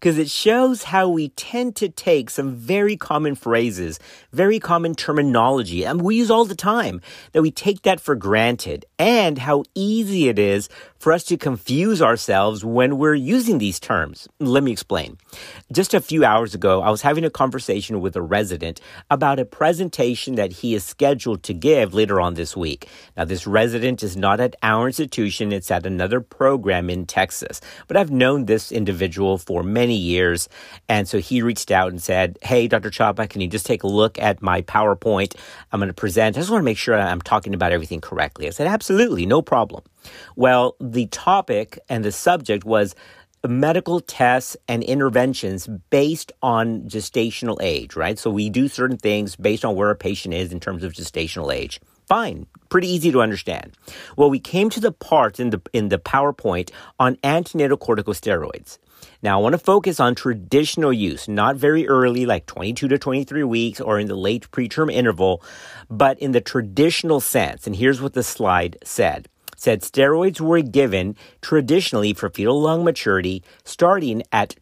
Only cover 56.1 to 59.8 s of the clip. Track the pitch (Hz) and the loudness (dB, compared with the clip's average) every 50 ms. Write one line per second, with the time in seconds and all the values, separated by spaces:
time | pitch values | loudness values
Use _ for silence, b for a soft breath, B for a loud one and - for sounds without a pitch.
56.1 | - 135 143 143 135 - - 107 87 87 87 - B B B B B B 127 127 | 0 2 2 2 -2 -2 -2 -2 -2 -2 -4 -8 B B B B B B 2 2
57.1 | 127 - - 139 151 170 175 - - 160 143 135 143 - - - 113 107 101 104 | 2 0 0 0 0 0 -2 -2 0 0 2 2 2 0 0 0 0 0 0 -4
58.1 | 101 - - 110 95 82 73 - - - - - - _ B B B B B B | -6 -4 -2 -2 -2 -2 -2 -6 -10 -14 -18 -20 -20 _ B B B B B B
59.1 | B B - 104 98 98 104 120 160 165 - 196 196 208 | B B -2 0 2 2 2 2 2 2 2 4 4 4